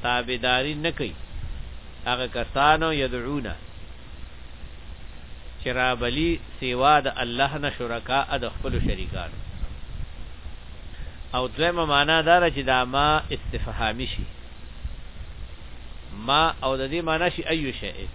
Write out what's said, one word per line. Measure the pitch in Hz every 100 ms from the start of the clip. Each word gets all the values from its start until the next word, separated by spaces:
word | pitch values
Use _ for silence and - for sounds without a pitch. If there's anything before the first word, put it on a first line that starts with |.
تابعداري | 120 123 120 123 127 127 139
نه | 151 160
کوي. | 156 135 160 - - - - - - - - -
هغه | 123 127
کسانو | 123 117 - 143 156 160
یدعونا | 151 131 123 120 147 117 87 - - - - - - - - - - - - - - - - - - - -
چې | -
را | 127 127 123
بلی | 120 127 165 165 - -
سوا | 131 123 135 151
د | 135 -
الله | 120 120 139 147
نه | 143 -
شرکا | 120 117 - 131 - 139
د | 120
خپلو | - 135 117
شریکانو. | - 98 87 - 85 - - - - - - - - - - - - - - - - - - - - 127
او | 127
دویمه | 113 165 175 160
معنا | 143 143 160
دا | 160 175
ده | 175
چې | 143 131
دا | 131 123
ما | 135 147 156 -
استفهامي | 139 - 113 120 110 113 110 123
شي. | - - - - - - - - - - - - - - - - - - - -
ما | 101 113 143 160 -
او | 135 131
د | 135
دې | 160
معنا | 165 160 175
شي | 170
ایو | 165 165 143 120
شی. | 101 - 101